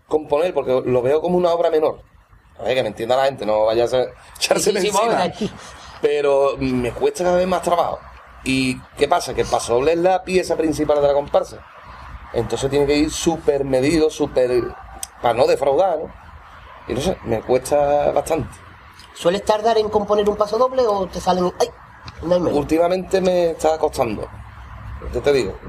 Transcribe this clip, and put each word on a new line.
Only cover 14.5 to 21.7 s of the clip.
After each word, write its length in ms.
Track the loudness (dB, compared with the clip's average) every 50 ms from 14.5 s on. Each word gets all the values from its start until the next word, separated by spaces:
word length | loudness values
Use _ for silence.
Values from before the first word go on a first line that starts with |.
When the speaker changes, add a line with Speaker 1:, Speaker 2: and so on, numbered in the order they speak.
| 2 0 0 -2 -6 -12 -18 -18 -16 -16 -16 -16 -14 -2
Speaker 1:
para 120 | 0 0 2
no 100 | 4 4
defraudar, 540 | 4 4 2 2 2 2 2 2 2 0 -2
¿no? 140 | -6 -10 -14 -18 -20 -20 -20 -20 -20 -20 -20 -20 -20 -20 -20 -20 -10 -8
Y 60 | -6
no 80 | -4
sé, 160 | -2 -2 -4 -4 -4
me 180 | -4 -4 -4
cuesta 720 | 0 0 0 0 0 0 0 2 2 2 2 2 2 2
bastante. 380 | 0 0 -2 -2 -4 -4 -4 -6 -10 -18 -20 -20 -20 -20 -20 -20 -20 -20 -20 -20 -18
Speaker 2:
¿Sueles 300 | -2 -2 0 0 0 0
tardar 320 | 0 0 2 2 2 2 2
en 120 | 0 0
componer 380 | 0 -2 0 2 0 2 2 0
un 80 | 0
paso 220 | 0 -2 -2 2 0
doble 280 | 0 2 2 2 0 2
o 180 | 0 -2 -2 -4
te 120 | -6 -4
salen, 300 | -2 0 0 0 0 -2 0 -2
ay, 80 | -4 -4